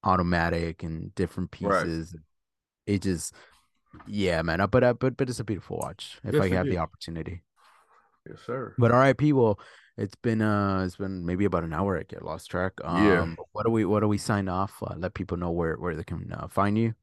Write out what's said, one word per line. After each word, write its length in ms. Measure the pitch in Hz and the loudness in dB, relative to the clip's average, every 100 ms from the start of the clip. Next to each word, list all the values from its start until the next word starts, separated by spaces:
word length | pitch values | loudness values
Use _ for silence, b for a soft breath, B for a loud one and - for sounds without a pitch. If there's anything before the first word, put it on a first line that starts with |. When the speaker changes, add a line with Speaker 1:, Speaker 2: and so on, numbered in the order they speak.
Speaker 1:
automatic 800 | - 92 87 87 82 85 85 78 | 2 2 2 2 0 -2 -4 -6
and 320 | 85 80 92 - | -10 -8 -10 -4
different 400 | 90 - 87 - | -4 -4 -8 -6
Speaker 2:
Right. 220 | 101 95 | 0 0
Speaker 1:
pieces. 320 | 85 82 82 82 _ _ _ _ _ _ - | 0 -4 -8 -14 _ _ _ _ _ _ -4
It 160 | 101 | -2
just, 320 | 95 87 - b b b b _ _ - - | 0 -4 -6 b b b b _ _ -20 -8
yeah, 340 | 104 95 82 | 0 2 2
man. 180 | 82 82 | 0 2
Uh, 80 | 98 | 2
but, 160 | 127 | 4
uh, 100 | 123 | 4
but, 220 | 120 131 120 | 2 -2 -2
but 140 | 127 | -4
it's 100 | 120 | -4
a 60 | 110 | -6
beautiful 320 | 95 - 90 | -6 -6 -8
watch 420 | - - - - - | -8 -10 -18 -12 -2
if 80 | |
Speaker 2:
Yes, 100 | - | 0
Speaker 1:
I 20 | 95 | 2
Speaker 2:
it 40 | |
Speaker 1:
have 140 | 92 90 | 0 0
the 80 | |
Speaker 2:
is. 40 | 90 | -2
Speaker 1:
opportunity. 640 | 80 _ - 82 80 90 _ _ b b b b b b - | -4 _ -12 -10 -10 -12 _ _ b b b b b b -20
Speaker 2:
Yes, 100 | - - | -18 -10
sir. 300 | 127 117 - | -8 -6 4
Speaker 1:
But 140 | 117 | 6
R 100 | 123 | 8
I 120 | 135 | 6
P, 180 | 127 151 | 6 4
well, 260 | 135 117 101 B B B - | 6 4 2 B B B -8
it's 180 | 101 - | -8 -4
been, 260 | 120 113 | -2 2
uh, 420 | 107 104 101 95 92 | 2 2 2 0 -2
it's 120 | - | -4
been 280 | 98 95 85 | -8 -6 -4
maybe 200 | 92 101 | 0 2
about 180 | 87 | 2
an 100 | 82 | -2
hour 240 | 78 98 90 | -2 0 -2
I 60 | |
get 200 | - - - | -6 -12 -10
lost 260 | 80 - | -10 -6
track. 220 | 92 92 - | -4 -4 -4
Speaker 2:
Yeah. 380 | - 87 104 90 | -4 2 4 4
Speaker 1:
Um, 160 | 85 82 - | 2 -6 -12
what 120 | - 110 | -2 0
do 60 | |
we, 140 | 113 95 | 2 2
what 160 | 104 | 2
do 80 | 107 | 2
we 80 | 104 | 0
sign 320 | - 104 95 | 0 -2 0
off? 260 | 90 98 - | -2 -4 -6
Uh, 140 | - - | -10 -6
let 160 | 90 | -8
people 240 | - 90 87 | -6 -6 -4
know 140 | 87 | -2
where, 240 | 85 82 76 | -2 -2 -2
where 200 | 85 80 | -6 -6
they 80 | |
can, 280 | - 87 90 | -8 -8 -8
uh, 140 | 85 - | -10 -6
find 280 | - 101 107 | 0 0 2
you. 160 | 113 113 | 0 -2